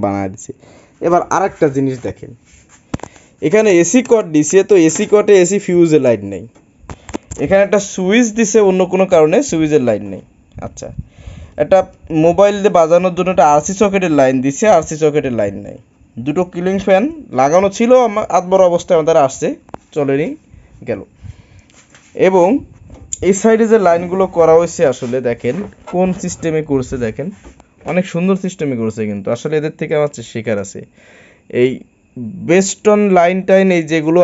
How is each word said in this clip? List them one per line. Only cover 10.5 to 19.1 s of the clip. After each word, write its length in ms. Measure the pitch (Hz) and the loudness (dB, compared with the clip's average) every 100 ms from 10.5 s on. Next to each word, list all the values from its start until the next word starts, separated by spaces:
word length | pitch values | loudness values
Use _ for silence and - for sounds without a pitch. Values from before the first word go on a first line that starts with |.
| - 98 | -16 -16
আচ্ছা, 220 | - - - - - - - - - | -14 -16 -14 -18 -18 -20 -20 -10 -6
একটা 160 | 147 190 185 - - 165 160 | 0 2 0 -8 -6 0 2
মোবাইল 280 | 170 202 202 | 4 2 2
দিয়ে 120 | 196 180 | 0 2
বাজানোর 360 | 160 175 185 175 | 4 4 2 -2
জন্য 140 | 180 | -2
একটা 120 | 185 156 | 2 4
আরসি 220 | 147 147 190 | 2 0 0
সকেটের 340 | 202 196 180 143 | 0 0 0 2
লাইন 160 | 131 131 | 2 2
দিছে, 200 | 131 139 214 180 | -2 0 2 2
আরসি 200 | 147 156 | 0 -2
সকেটের 320 | 156 147 139 113 | 0 0 -2 -2
লাইন 160 | 101 101 101 | -4 -6 -14
নেই। 120 | - _ _ _ - | -18 _ _ _ -12
দুটো 260 | 127 151 180 | -6 -4 -4
কুলিং 240 | 175 180 196 190 | -4 -4 -2 2
ফ্যান 180 | 190 269 330 - 127 | 2 0 -6 -8 0
লাগানো 280 | 135 170 196 196 | 2 2 0 0
ছিল, 120 | 233 254 233 | 2 4 2
আমা-, 220 | 208 - 185 | -2 -2 -2
আধবড় 260 | 180 190 180 | 2 2 4
অবস্থায় 260 | 175 - 175 | 2 0 0
আমাদের 180 | 156 | 2